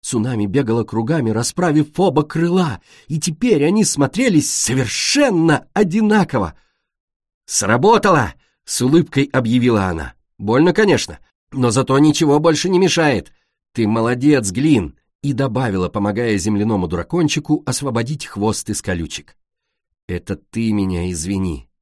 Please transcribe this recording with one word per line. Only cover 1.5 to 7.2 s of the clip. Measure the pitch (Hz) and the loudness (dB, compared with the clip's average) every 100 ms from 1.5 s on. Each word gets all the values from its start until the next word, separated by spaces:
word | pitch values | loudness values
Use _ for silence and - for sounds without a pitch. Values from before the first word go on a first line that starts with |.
| - 180 151 151 - | -2 0 2 0 0
оба | 185 139 | 0 0
крыла, | 151 160 170 185 170 101 _ - - | -2 -2 0 0 0 -4 _ -20 -8
и | 156 | -6
теперь | 175 151 247 165 147 | -6 -2 0 2 2
они | 208 | 2
смотрелись | 190 - 135 208 262 160 - | 0 0 -2 0 2 2 0
совершенно | - - 131 113 - - 285 277 180 165 147 - | -4 -2 -2 -2 -4 -2 2 2 2 2 0 -2
одинаково. | - 196 196 214 214 180 123 85 - _ _ _ _ _ _ | -2 0 0 2 2 2 -2 -4 -10 _ _ _ _ _ _